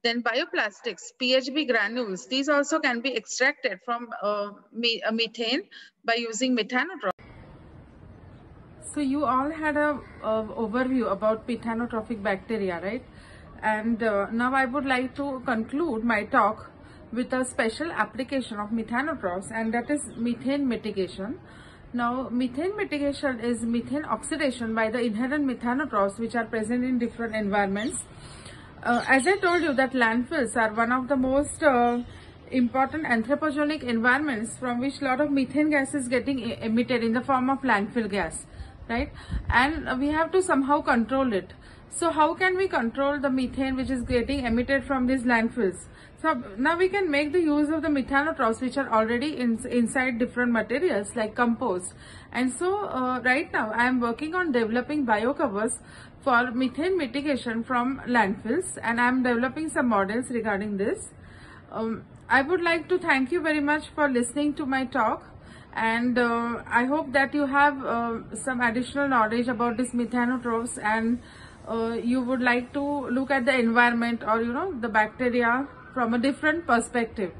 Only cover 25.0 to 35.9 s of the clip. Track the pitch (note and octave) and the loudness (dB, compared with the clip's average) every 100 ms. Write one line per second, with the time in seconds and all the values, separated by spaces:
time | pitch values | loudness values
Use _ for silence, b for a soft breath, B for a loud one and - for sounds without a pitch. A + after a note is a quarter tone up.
25 | A#3+ G#3 B3+ D4+ C#4 A#3+ A#3+ B3+ D4+ G#3+ | -2 0 0 0 0 0 -2 0 0 2
26 | G3 G3 A3+ A#3+ A3 A3+ G#3+ B3 B3+ B3 | 0 0 -2 -2 -2 -4 0 0 0 0
27 | A#3 - A#3 A3 G3+ G3+ G3 G3 A#3+ - | 0 -2 -4 -2 0 2 2 0 -2 -6
28 | - B B B B B B B - A#3+ | -10 B B B B B B B 0 2
29 | - C4 C4+ G4 F#4 F4 D#4+ B3+ C4 B3+ | 6 4 6 4 4 4 4 2 2 4
30 | A3+ A#3 A#3+ E4 A3+ B3 A3 G#3+ A#3 B3+ | 4 2 0 0 0 2 0 2 0 0
31 | B3 C#4 C4 C4+ D4 - D#4 B3 A#3+ A#3+ | 2 2 4 2 0 2 4 6 4 2
32 | A#3+ B B B - C4 A#3+ C4 C4+ D4+ | -4 B B B -4 2 2 2 0 0
33 | D4 A#3 A3 C#4+ D#4 C#4+ D4 D#4 B3 A3+ | 0 0 2 0 0 0 0 0 -2 2
34 | A#3+ C4 D4+ A3 A#3 - B3+ A#3+ C4+ - | 4 2 2 -2 -6 -6 -4 -2 -2 -2
35 | C4+ B3+ D4 C#4 B3+ C#4+ D4+ D4 C4+ | -2 0 2 2 2 0 2 2 0